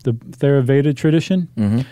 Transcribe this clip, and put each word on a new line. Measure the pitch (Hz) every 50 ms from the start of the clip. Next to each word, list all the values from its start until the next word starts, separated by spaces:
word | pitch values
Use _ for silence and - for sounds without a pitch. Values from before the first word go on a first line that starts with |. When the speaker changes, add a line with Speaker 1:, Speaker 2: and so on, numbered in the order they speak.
| -
Speaker 1:
the | 127 117
Theravada | 113 - - - - - 143 143 139 127 120 135 139 139 151 143
tradition, | - - 160 156 165 156 - 190 185 175 - - -
Speaker 2:
Mm-hmm. | 107 101 107 117 131 -